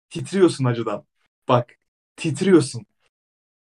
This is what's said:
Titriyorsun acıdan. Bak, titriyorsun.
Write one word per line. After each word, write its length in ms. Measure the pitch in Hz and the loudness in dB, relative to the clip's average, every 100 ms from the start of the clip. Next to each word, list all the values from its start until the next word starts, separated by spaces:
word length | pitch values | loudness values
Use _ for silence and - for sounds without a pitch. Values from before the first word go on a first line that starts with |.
| _ | _
Titriyorsun 540 | 160 131 190 175 - | -14 -6 2 2 2
acıdan. 400 | 127 117 113 104 - _ _ _ - | -2 -2 -6 -8 -12 _ _ _ -2
Bak, 300 | 123 - _ _ _ _ - | -2 -2 _ _ _ _ -10
titriyorsun. 720 | 165 131 185 165 127 117 - _ _ _ _ _ _ _ _ | -8 -4 4 4 4 -8 -16 _ _ _ _ _ _ _ _